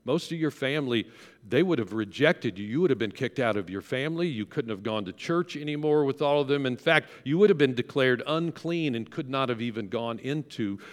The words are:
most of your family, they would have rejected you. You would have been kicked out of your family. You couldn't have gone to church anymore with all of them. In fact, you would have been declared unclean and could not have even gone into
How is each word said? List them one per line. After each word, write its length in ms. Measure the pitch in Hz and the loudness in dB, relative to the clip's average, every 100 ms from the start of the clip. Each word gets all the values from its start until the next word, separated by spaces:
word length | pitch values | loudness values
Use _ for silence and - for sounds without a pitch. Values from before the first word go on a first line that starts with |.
| 117 | -2
most 260 | 160 - | -2 -2
of 80 | 165 | -2
your 120 | 156 | -2
family, 560 | - 131 151 135 117 95 - - - 107 | -2 -2 -2 0 0 -2 -10 -20 -20 -2
they 140 | 123 | 2
would 160 | 185 139 | 2 2
have 120 | 98 | 0
rejected 680 | 110 104 104 147 175 120 92 | -4 -4 0 2 2 -4 -6
you. 60 | 104 | -6
You 140 | 131 | 0
would 100 | 180 | 2
have 80 | 113 | 2
been 120 | 110 | -2
kicked 280 | - 123 - | -4 -6 -2
out 180 | 117 104 | 0 0
of 140 | 87 | -4
your 100 | 95 | -8
family. 460 | - 131 147 165 175 | -6 -4 -4 -4 -4
You 180 | 117 104 | -4 -6
couldn't 240 | - 117 | -6 -6
have 140 | 101 | -6
gone 200 | 107 107 92 | -4 -4 -6
to 60 | |
church 460 | - - 170 175 147 | -10 -2 -2 -2 -6
anymore 480 | 151 147 151 151 139 | -6 -2 2 4 4
with 160 | 135 | 2
all 180 | 147 147 | 2 2
of 80 | 139 | 2
them. 200 | 143 131 | 2 0
In 100 | 123 | 0
fact, 320 | 165 156 - - | 4 2 2 -12
you 160 | 127 160 | -2 4
would 100 | 202 | 6
have 80 | 165 | 6
been 160 | 139 | 4
declared 480 | 120 - 143 131 120 143 | 2 -2 2 4 2 0
unclean 640 | 156 170 - 165 170 151 | -2 -2 -6 -4 -2 -2
and 160 | 117 107 | -2 -6
could 200 | - 135 | -8 -4
not 200 | 135 127 | -2 0
have 140 | 113 | -2
even 260 | 120 110 98 | -2 -4 -4
gone 300 | 117 117 113 | -4 -4 -6
into 580 | 131 151 147 - 104 101 - | -4 -6 -6 -4 -4 -4 -10